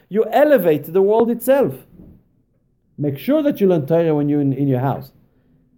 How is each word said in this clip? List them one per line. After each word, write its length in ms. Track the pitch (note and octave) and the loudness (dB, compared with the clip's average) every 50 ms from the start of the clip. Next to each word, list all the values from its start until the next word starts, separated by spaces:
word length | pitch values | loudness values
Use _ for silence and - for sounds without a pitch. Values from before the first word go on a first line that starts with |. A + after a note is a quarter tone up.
| _ - | _ -6
you 160 | F3+ G#3+ A3 | -2 -2 -2
elevate 580 | G#3+ - B3 D4 D4+ D4 B3 E3+ F3 D3+ D3 D3 | 0 2 2 4 4 4 4 4 2 0 0 -2
the 180 | E3+ E3 F#3+ | -2 0 0
world 260 | F#3+ G3 G#3+ A3+ A#3+ A3+ | 2 2 2 2 2 0
itself. 560 | A#3+ A#3+ - B3+ C4+ C#4+ A#3 D3+ C3+ - - _ - - - - - _ _ _ _ _ _ _ _ _ _ _ _ _ _ _ _ | -2 -2 0 0 2 2 2 -2 -4 -8 -16 _ -20 -20 -20 -20 -20 _ _ _ _ _ _ _ _ _ _ _ _ _ _ _ _
Make 220 | - D3 D3 C#3 C#3+ | -6 -6 -6 -6 -6
sure 240 | - - C#4+ D#4+ | -4 -2 -2 0
that 180 | D4 C#4+ - - | 0 -2 -2 0
you 60 | G3+ | 0
learn 200 | F#3 F3+ E3 C3+ | 2 2 0 0
Torah 280 | C#3 D#3+ E3+ E3+ D#3+ D3+ | 0 0 0 0 0 0
when 140 | D3 D3 D3 | 0 0 -2
you're 120 | D3 D3 | -2 0
in, 120 | C#3+ C#3 | 0 -2
in 160 | C3 - C#3+ C#3 | -2 -2 -2 -2
your 100 | C3 B2 | -2 0
house. 340 | B2 C3+ A2+ D#2 - - _ _ _ _ _ _ _ _ _ _ _ _ _ | -2 -2 -4 -6 -10 -16 _ _ _ _ _ _ _ _ _ _ _ _ _